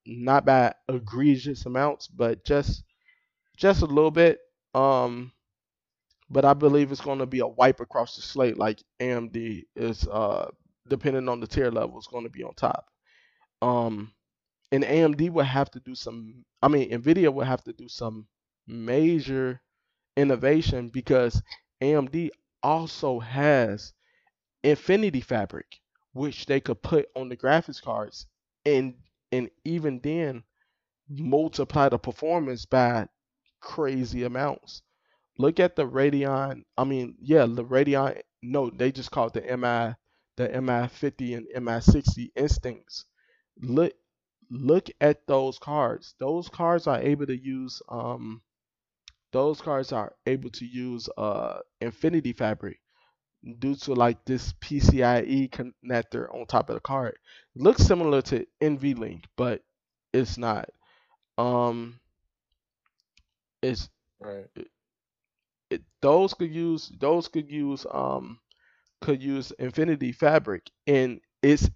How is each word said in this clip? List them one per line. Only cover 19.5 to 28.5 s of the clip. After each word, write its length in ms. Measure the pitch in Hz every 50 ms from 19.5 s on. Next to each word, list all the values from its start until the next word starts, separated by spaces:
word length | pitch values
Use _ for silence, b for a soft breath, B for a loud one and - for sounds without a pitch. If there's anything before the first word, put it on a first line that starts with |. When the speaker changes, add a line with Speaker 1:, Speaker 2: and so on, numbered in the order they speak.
| 127 - _ _ _ _ _ _ _ _ _ _ -
Speaker 1:
innovation 720 | 143 143 139 131 113 127 135 151 160 165 - 139 123 120 117
because 540 | 117 131 117 - 139 127 123 120 - - - B B B B B _ -
A 140 | 131 135 151
M 120 | 147 135
D 240 | 131 143 170 170 147 - _ _ _ _ -
also 560 | - 139 156 165 165 160 - - 160 139 127 117
has 720 | 117 113 127 139 143 151 147 131 117 104 98 104 - - - _ _ _ _ _ _ _ _ _ _ _ _ _
Infinity 600 | - 143 147 - - - 190 214 214 196 143 127
Fabric, 580 | 117 - 127 107 98 - - - - - - - _ _ _ _ _ _
which 340 | - 127 143 147 - - -
they 140 | - 139 139
could 200 | - - 120 -
put 280 | - - 165 151 - - -
on 120 | 131 131 127
the 80 | 123
graphics 460 | - - 131 151 165 170 - 135 -
cards 440 | - 131 110 110 107 104 - - - - _ _ _ _